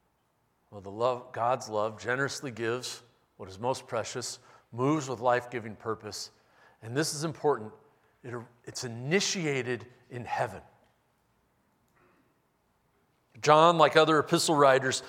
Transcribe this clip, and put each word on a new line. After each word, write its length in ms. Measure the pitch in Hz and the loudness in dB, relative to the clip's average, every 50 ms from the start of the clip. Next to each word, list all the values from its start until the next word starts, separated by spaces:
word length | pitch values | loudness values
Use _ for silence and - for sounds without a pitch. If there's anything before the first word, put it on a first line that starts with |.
| _ _ _ _ _ _ _ _ _ _ _ _ _ _ | _ _ _ _ _ _ _ _ _ _ _ _ _ _
Well, 100 | 107 104 | -16 -14
the 100 | 92 98 | -12 -10
love, 420 | 98 110 120 127 123 123 120 - | -4 -2 0 0 0 -2 -6 -10
God's 360 | - 113 113 120 131 123 110 107 | -6 -2 0 0 0 0 -2 -4
love 320 | 107 104 104 113 110 101 | -2 -2 -2 -2 -4 -6
generously 500 | 95 117 123 135 139 123 - - - 135 | -4 -4 -2 -2 -2 -4 -4 -6 -10 -10
gives 520 | 113 110 117 113 120 127 120 - - - - _ _ _ _ _ _ | -8 -4 -4 -2 -2 -4 -6 -10 -12 -14 -18 _ _ _ _ _ _
what 120 | - 104 95 | -18 -18 -16
is 100 | 92 95 | -12 -6
most 280 | 117 127 131 - - | -4 -4 -4 -6 -8
precious, 520 | - 127 113 101 - - 127 120 - - - _ - - - _ _ | -8 -6 -6 -6 -6 -8 -8 -8 -10 -12 -14 _ -20 -20 -20 _ _
moves 340 | 120 117 131 143 156 156 135 | -6 -2 0 0 0 0 -2
with 140 | 131 123 101 | -4 -6 -2
life-giving 560 | 120 127 123 123 123 - - 120 107 113 101 | 0 2 2 2 0 -4 -8 -8 -8 -10 -12
purpose, 540 | - - 113 110 - 110 104 - - - - _ _ _ _ _ _ _ _ _ _ | -8 -6 -6 -6 -6 -8 -10 -10 -12 -12 -12 _ _ _ _ _ _ _ _ _ _
and 140 | 110 113 120 | -12 -6 -4
this 180 | 143 160 - 160 | -2 -2 -2 -4
is 100 | 143 156 | -6 -6
important, 480 | 165 - - - 147 135 113 107 107 - - _ _ _ _ _ _ _ _ - | -6 -6 -2 0 0 0 0 -4 -12 -16 -20 _ _ _ _ _ _ _ _ -14
it, 100 | 127 120 120 113 - _ _ _ | -12 -12 -12 -12 -14 _ _ _
it's 200 | - - - - | -14 -12 -10 -10
initiated 1000 | 120 113 117 127 143 170 202 196 - - 196 160 151 139 131 120 127 123 110 - - - _ _ - | -10 -10 -8 -4 0 0 0 0 0 -2 -2 -2 -2 -2 -2 -2 -4 -6 -6 -8 -14 -20 _ _ -14
in 140 | 127 120 117 | -14 -12 -10
heaven. 380 | - - - 127 113 95 - - - _ _ _ _ _ _ _ _ _ _ _ _ _ _ _ _ _ _ _ _ _ _ _ _ _ _ _ _ _ _ _ _ _ _ _ _ _ _ _ _ _ _ _ _ _ _ _ _ _ _ _ _ - 117 | -6 -4 -4 -4 -4 -6 -10 -18 -20 _ _ _ _ _ _ _ _ _ _ _ _ _ _ _ _ _ _ _ _ _ _ _ _ _ _ _ _ _ _ _ _ _ _ _ _ _ _ _ _ _ _ _ _ _ _ _ _ _ _ _ _ -14 0
John, 340 | 110 147 151 156 160 175 170 | 4 6 8 8 8 8 8
like 200 | 160 151 139 - | 6 6 6 8
other 220 | 160 156 156 160 151 | 6 6 6 6 4
epistle 360 | 143 - 170 165 - - 160 | 2 2 2 2 2 2 4
writers, 480 | 143 143 135 131 135 131 131 120 - - | 6 8 8 6 6 4 0 -2 -4 -6